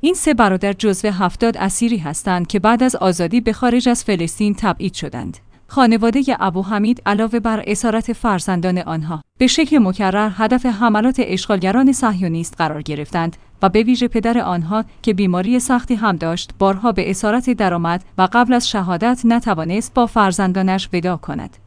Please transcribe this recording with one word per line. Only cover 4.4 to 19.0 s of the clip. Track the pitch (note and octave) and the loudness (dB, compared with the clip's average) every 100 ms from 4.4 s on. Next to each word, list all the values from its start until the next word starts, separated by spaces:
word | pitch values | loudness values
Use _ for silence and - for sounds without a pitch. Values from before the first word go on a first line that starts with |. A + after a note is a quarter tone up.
| G#3 | -2
تبعید | G#3 G#3+ E3 G3 | 0 -2 -2 -4
شدند. | - D3 B2 - - _ - _ | -6 -10 -10 -10 -12 _ -20 _
خانوادهٔ | - B3 A3+ A#3 B3 C4+ B3+ | 2 4 4 2 2 0 0
ابو | G3 F3+ | -2 -2
حمید، | G3 G#3 G#3+ B3 - | -4 -2 0 0 0
علاوه | G3+ A3+ A#3 | 0 0 0
بر | A3 A3 - | -2 -4 -2
اسارت | G#3 A#3 A3 A3 | -2 0 -2 -4
فرزندان | A3+ A#3 F#3+ F3+ F3+ F3+ F3+ | -4 -2 -2 -2 -2 0 -2
آنها، | E3 D#3+ D#3 D#3 - _ | -4 -6 -6 -8 -12 _
به | C4 | 2
شکل | - D#4 D4+ | 2 2 4
مکرر | G3 F#3 G3 G3 G#3+ | 4 2 0 0 0
هدف | F#3 A3 B3 B3+ | 0 0 2 0
حملات | G3+ A#3 G#3 A#3 C4 | 0 2 2 2 0
اشغالگران | A#3+ F#3 - G3+ F#3 A3 C4+ | -2 -2 -2 0 2 4 4
صهیونیست | B3+ A#3+ F#3+ F#3 E3 E3 - | 4 0 0 -2 -2 -6 -4
قرار | E3 D3+ | -4 -4
گرفتند | D3 D3 D3 F3 E3+ - - - | -6 -8 -4 -2 -2 -4 -20 0
و | F#3+ | 2
به | G3+ | 4
ویژه | A3+ B3 A#3+ | 2 2 0
پدر | A#3 A3+ A#3+ | 0 0 0
آنها | F3+ F3 D#3+ G#3+ G#3+ - | 0 -2 -2 -4 -4 -6
که | - | -2
بیماری | F#3+ G3 F3+ F#3+ B3 | 0 2 0 0 0
سختی | B3 B3 - | 2 0 0
هم | A#3 A3 E3+ | -2 0 -2
داشت، | E3 E3+ - - | -2 -4 -8 0
بارها | G3 G3 A#3 | 0 2 -2
به | G3 F3 | -2 -2
اسارت | F#3 G#3 A#3 B3+ | -2 0 0 0
درآمد | B3 G3 F3 E3+ F3 - - | 0 0 0 -2 -4 -6 0
و | F#3 | 2
قبل | A#3+ A#3+ | 2 4
از | B3 A#3+ | 2 2
شهادت | G#3+ F3+ E3+ | -2 -2 0